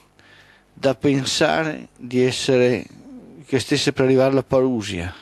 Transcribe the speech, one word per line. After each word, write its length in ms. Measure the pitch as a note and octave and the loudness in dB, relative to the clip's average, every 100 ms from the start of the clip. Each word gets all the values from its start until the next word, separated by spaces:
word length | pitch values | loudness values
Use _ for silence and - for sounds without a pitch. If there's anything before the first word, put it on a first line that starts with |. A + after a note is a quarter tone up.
| _ _ _ - - _ _ | _ _ _ -20 -20 _ _
da 220 | - C3+ C3 | -6 -4 0
pensare 920 | D3 C#3 B2+ - D#3 D#3+ D#3+ D3+ A#2 - | 0 0 -2 -2 0 0 -2 -8 -14 -18
di 260 | B2 B2 | -6 0
essere, 640 | B2+ B2 - C3 B2 A#2 - - - - - - D3 | 0 0 0 2 4 2 -4 -18 -20 -20 -20 -20 -4
che 140 | C3+ | -4
stesse 320 | - C#3+ - | -2 -2 -2
per 140 | - C3 | 0 2
arrivare 280 | C3 C3+ | 4 4
la 100 | C3+ | 0
parusia. 720 | B2 C3+ C3 B2 G#2 F#2+ E2+ F2+ | 0 0 2 0 -6 -8 -8 -12